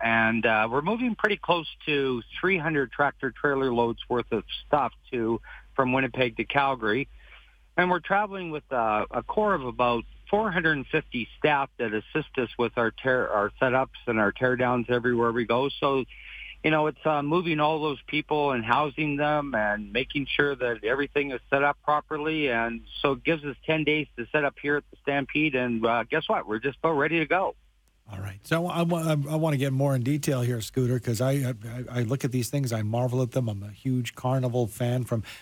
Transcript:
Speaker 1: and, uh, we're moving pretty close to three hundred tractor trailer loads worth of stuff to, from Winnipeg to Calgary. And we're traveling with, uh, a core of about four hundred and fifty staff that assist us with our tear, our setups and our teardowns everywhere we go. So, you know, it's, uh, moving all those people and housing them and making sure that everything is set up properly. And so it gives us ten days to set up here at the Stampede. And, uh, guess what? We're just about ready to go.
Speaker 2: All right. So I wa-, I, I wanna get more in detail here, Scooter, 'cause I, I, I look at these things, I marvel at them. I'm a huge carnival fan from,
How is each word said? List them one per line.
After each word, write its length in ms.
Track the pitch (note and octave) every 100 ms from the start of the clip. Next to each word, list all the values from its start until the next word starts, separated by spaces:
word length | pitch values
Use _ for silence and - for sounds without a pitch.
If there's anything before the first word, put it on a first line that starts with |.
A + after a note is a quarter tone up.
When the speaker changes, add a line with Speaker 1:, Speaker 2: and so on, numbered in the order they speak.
Speaker 1:
and, 420 | A2+ A2+ A2+ A2+
uh, 240 | A2+ A2 A2+
we're 120 | C3
moving 320 | D#3+ A3+ B3
pretty 240 | G#3 - G3+
close 280 | - E3+ D#3 - -
to 340 | C#3+ C3+ B2 - -
three 200 | F3+ F#3
hundred 340 | D#3 D3+ B2+
tractor 380 | - C#3+ - C3+
trailer 420 | - D3 C3+ C3+
loads 280 | A#2 A#2 A2+ -
worth 200 | B2 -
of 120 | A2 - - -
stuff 260 | D3 B2 - -
to, 280 | B2+ A2+ A2+ - - -
from 180 | - B2+
Winnipeg 440 | B2+ C3 B2+ B2 A2
to 80 |
Calgary. 640 | A2 C#3+ C#3 B2+ A2 A#2+ C#3 - - - - _ _ -
And 140 | F3+
we're 100 | F3+
traveling 500 | - G3 G#3 G3 F3
with, 200 | D3+ -
uh, 360 | C3 A2 G#2+ G2+
a 120 | A#2+
core 300 | - - G#3+
of 100 | F3+
about 400 | B2+ A#2 B2 A#2 - - -
four 240 | G3+ A3
hundred 240 | F3 D#3+ D3
and 100 | B2+
fifty 400 | D3+ - B2 G#2 -
staff 320 | D3+ C#3+ C#3 -
that 140 | A#2
assist 460 | G#2+ - D#3 D3 -
us 120 | A#2 -
with 160 | A#2 -
our 160 | A2+
tear, 360 | - C3 B2+ -
our 220 | G#2 G#2 -
setups 280 | C3 B2+ C3 - -
and 140 | A2
our 100 | G2+
teardowns 600 | - B2+ B2 B2 B2 A#2
everywhere 420 | A#2+ B2 A#2+ A#2
we 120 | A#2
go. 260 | A2 A#2 C#3 -
So, 240 | D3 C3+ A#2+ - - - - -
you 80 | D#3
know, 180 | D#3 D3+
it's, 180 | - D#3
uh, 160 | D3
moving 380 | D3 E3+ F3 D3+
all 200 | D3+ D#3
those 200 | D3+ C3 -
people 420 | D3+ - D3+ C#3+
and 120 | B2+
housing 540 | A2 B2 D3+ C3 D3+ C#3+
them 380 | D3 D3+ C#3+
and 360 | A#2 G#2+ G#2 G#2
making 320 | A#2 C3 D3 C3
sure 280 | - C#3+
that 300 | C3 B2 A2+
everything 460 | G#2 C3+ C#3+ D3 C#3+
is 100 | B2 -
set 140 | C#3
up 160 | C#3+ C#3+
properly. 680 | - D3+ - D#3 D#3 D#3+ C#3+
And 320 | A#2 A#2 A#2 A2+ -
so 120 | D3
it 120 | B2+
gives 180 | C#3 D#3+
us 120 | C#3+ A#2+
ten 200 | - D#3+
days 220 | D3+ D3+ C#3 -
to 80 | A2+
set 140 | D3+
up 120 | C#3+ -
here 160 | C#3+ D3
at 80 | -
the 80 | -
Stampede. 540 | - C#3+ C3+ D3 D#3
And, 320 | C3 B2+ A2+ A2+
uh, 160 | A#2
guess 260 | A2+ D#3 -
what? 180 | G#3+ F2
We're 120 | A2
just 180 | C3+ -
about 200 | E3 D3+
ready 220 | D#3 E3
to 60 | D3
go. 280 | F3 E3+ - _ _ _ _ -
Speaker 2:
All 60 | G2
right. 220 | G2 G2
So 240 | - D#3+ F3
I 160 | D#3
wa-, 220 | E3+ E3+
I, 80 | D#3+
I 240 | D3+ C#3+ D#3
wanna 200 | D#3+ C#3+
get 160 | C#3
more 220 | C3 C#3
in 80 | C3
detail 400 | A#2+ D3+ D3 C3
here, 180 | B2 A#2+
Scooter, 380 | G#2 - B2 B2+
'cause 220 | B2 A2
I, 100 | C3
I, 220 | C#3 B2+ A#2 A2 B2 A#2+
I 120 | B2
look 220 | A2 C3+
at 80 | C3
these 180 | B2+ A#2
things, 220 | C#3+ C3
I 100 | A2+
marvel 400 | G#2+ A#2 B2 B2+
at 80 | B2
them. 180 | C3 A#2
I'm 140 | G2
a 80 | G#2
huge 460 | G2+ C3 B2+ A#2 -
carnival 500 | B2+ C3 B2+ B2 A2+
fan 380 | - B2 B2
from, 180 | A#2 A2+ - -